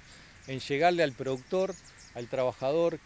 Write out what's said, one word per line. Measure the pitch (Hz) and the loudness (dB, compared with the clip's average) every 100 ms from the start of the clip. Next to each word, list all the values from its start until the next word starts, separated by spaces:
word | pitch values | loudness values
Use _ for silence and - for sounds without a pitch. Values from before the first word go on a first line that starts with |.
| - - - - - | -12 -20 -20 -18 -10
en | 135 | -8
llegarle | - 139 170 175 | -2 2 4 4
al | 151 | 2
productor, | 120 131 131 131 185 190 180 - - - 120 | 0 -4 -4 -2 -2 -2 -4 -18 -20 -16 -12
al | 120 | -6
trabajador, | 131 127 117 131 160 170 160 | -2 -2 0 0 2 2 0